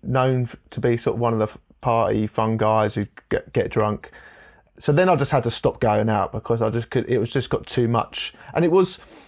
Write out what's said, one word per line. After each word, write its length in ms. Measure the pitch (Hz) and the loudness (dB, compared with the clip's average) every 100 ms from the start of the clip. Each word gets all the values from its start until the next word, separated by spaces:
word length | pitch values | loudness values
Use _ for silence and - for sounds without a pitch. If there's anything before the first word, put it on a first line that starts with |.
known 400 | - 131 131 127 | -2 0 2 0
f-, 140 | 120 - _ | -2 -8 _
to 100 | - | -4
be 160 | 123 117 | 0 0
sort 180 | 113 120 | -2 0
of 60 | |
one 100 | 117 | 0
of 80 | 113 | 0
the 60 | 107 | -2
f-, 120 | - _ _ | -4 _ _
party 460 | 123 117 98 110 107 | 0 2 2 0 -2
fun 300 | - 110 113 | -2 0 2
guys 380 | 110 110 107 - | 2 2 2 -2
who 100 | 101 - - | -6 -10 -6
get, 240 | - - | -6 -2
get 160 | 123 90 | -2 0
drunk. 420 | 110 107 - - - - - - - _ - | 0 0 -2 -8 -20 -20 -20 -20 -20 _ -6
So 120 | - | 0
then 180 | 147 185 | 2 4
I 60 | 156 | 2
just 160 | 139 | 2
had 120 | 139 | 0
to 80 | 117 | 0
stop 280 | - 131 - | -2 -2 0
going 300 | 113 107 110 | 2 2 2
out 220 | 107 95 | 0 -2
because 300 | 110 - 117 | -4 -4 -2
I 80 | 110 | 0
just 180 | 117 113 | -2 -4
could, 200 | 120 - | -4 0
it 100 | 117 | -2
was 100 | 117 | 0
just 200 | 135 - | -4 -4
got 180 | - - | -6 -4
too 200 | - 117 | -2 2
much. 460 | 117 - - - - - | 0 -2 -8 -12 -12 -8
And 120 | - 175 | -2 2
it 60 | |
was, 280 | 185 180 - - - | 4 2 -2 -16 -20